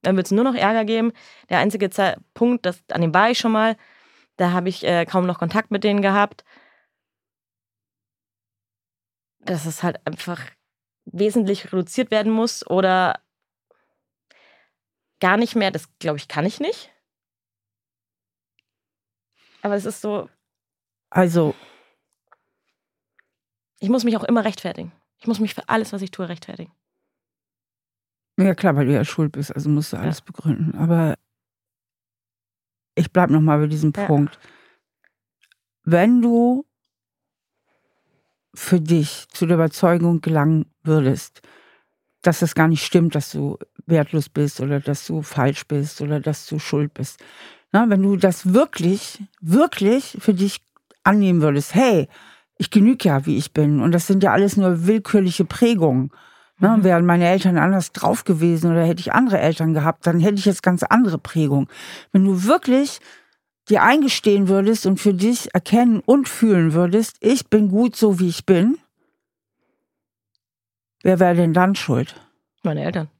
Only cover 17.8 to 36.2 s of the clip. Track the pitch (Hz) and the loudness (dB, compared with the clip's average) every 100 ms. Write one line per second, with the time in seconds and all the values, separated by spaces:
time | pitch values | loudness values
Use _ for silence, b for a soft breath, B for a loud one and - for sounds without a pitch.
17.8 | _ _ _ _ _ _ _ _ _ _ | _ _ _ _ _ _ _ _ _ _
18.8 | _ _ _ _ _ _ _ _ 208 202 | _ _ _ _ _ _ _ _ -4 -4
19.8 | 196 214 214 208 - _ _ _ _ _ | -6 -10 -8 -8 -10 _ _ _ _ _
20.8 | _ _ _ - 185 165 156 - b b | _ _ _ 0 2 2 -2 -4 b b
21.8 | b b _ _ _ _ _ _ _ _ | b b _ _ _ _ _ _ _ _
22.8 | _ _ _ _ _ _ _ _ _ _ | _ _ _ _ _ _ _ _ _ _
23.8 | 196 247 233 220 - 233 214 - 180 - | -2 -2 0 -4 -2 -2 -2 -8 -12 -12
24.8 | 175 _ _ _ 220 208 214 - - 220 | -16 _ _ _ -8 -4 -4 -6 -4 -4
25.8 | 214 202 190 - 175 170 - - 165 _ | -4 -10 -12 -12 -12 -12 -16 -18 -20 _
26.8 | _ _ _ _ _ _ _ _ _ _ | _ _ _ _ _ _ _ _ _ _
27.8 | _ _ _ _ _ - 190 170 190 143 | _ _ _ _ _ -2 0 2 2 2
28.8 | 131 139 156 - 156 143 147 - 151 147 | 2 0 -2 -4 -4 -4 -10 -6 -2 -2
29.8 | 151 - 156 156 - - 160 143 160 - | -2 -6 -6 -8 -12 -8 -6 -4 -4 -4
30.8 | 165 165 160 - _ _ _ _ _ _ | 0 0 0 -4 _ _ _ _ _ _
31.8 | _ _ _ _ _ _ _ _ _ _ | _ _ _ _ _ _ _ _ _ _
32.8 | _ - 160 180 180 156 156 151 151 151 | _ -6 -2 0 2 2 2 2 0 -2
33.8 | 151 147 202 147 143 - b b b b | -2 -2 -2 0 0 -6 b b b b
34.8 | _ _ _ _ _ _ _ _ _ _ | _ _ _ _ _ _ _ _ _ _
35.8 | - 170 208 247 | 0 2 4 4